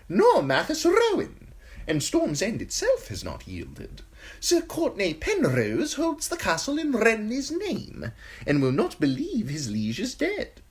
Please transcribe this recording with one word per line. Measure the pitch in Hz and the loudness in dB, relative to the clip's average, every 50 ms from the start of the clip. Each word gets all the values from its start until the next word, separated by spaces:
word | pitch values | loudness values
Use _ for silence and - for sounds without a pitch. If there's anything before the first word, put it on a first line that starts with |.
| - - | -8 -2
nor | 165 202 392 494 440 302 156 | 2 6 8 8 8 6 6
Mathis | 135 135 139 170 - 311 311 - | 4 4 2 2 2 0 2 4
Rowan. | 339 381 440 466 453 392 277 - - - - - - - - - - - - - | 4 6 6 6 4 4 2 0 -2 -6 -14 -18 -20 -20 -20 -20 -18 -16 -10 -4
And | - 160 151 - | -2 -2 0 0
Storm's | - - 330 330 220 151 139 190 | 0 2 2 2 2 0 0 -2
End | 214 214 127 | -2 -2 -4
itself | 92 - - - 370 466 539 - - - | -6 -6 -4 -2 2 2 2 2 0 -6
has | 101 85 87 | -10 -8 -8
not | 90 71 - - - | -8 -8 -10 -10 -10
yielded. | 92 87 - - - - - - - - - - - - - - - - | -10 -10 -10 -10 -12 -14 -14 -14 -14 -16 -18 -18 -20 -20 -20 -18 -14 -6
Sir | - - 349 339 | 0 2 2 2
Courtenay | 320 - - 311 330 277 - 190 202 175 156 | 2 0 -2 -2 0 0 0 0 0 0 -2
Penrose | - - - 427 392 277 151 127 123 113 104 107 123 - 294 - | -2 -2 0 2 2 2 2 4 2 2 2 2 0 0 -2 -2
holds | 269 320 330 311 311 - - | -2 0 0 -2 -2 -4 -6
the | 359 | -6
castle | 339 - 190 165 160 - - 285 302 | -2 0 0 0 0 0 -2 -2 -2
in | 330 302 262 | 0 0 0
Renly's | 214 220 226 220 220 214 214 240 277 277 - | 2 4 4 4 2 0 -2 -4 -4 -4 -4
name, | 302 349 415 392 277 156 113 - - - 76 107 - - - - - - - | -4 -4 -4 -4 -4 -4 -6 -8 -12 -10 -10 -10 -10 -12 -16 -18 -16 -8 -2
and | - 147 147 | 0 2 2
will | 135 131 127 | 4 2 2
not | 156 247 359 - - | 2 0 0 0 0
believe | 151 139 131 - 302 370 392 240 - 127 | 0 0 0 0 -2 -4 -2 -2 -4 -4
his | 143 156 143 113 | -4 -6 -4 -4
liege | 104 110 107 107 117 135 | -2 -2 -2 -2 -2 -2
is | 202 254 - | -4 -6 -4
dead. | - 285 349 415 381 - - - - - - | -2 -2 -2 -2 -2 -6 -8 -10 -16 -20 -20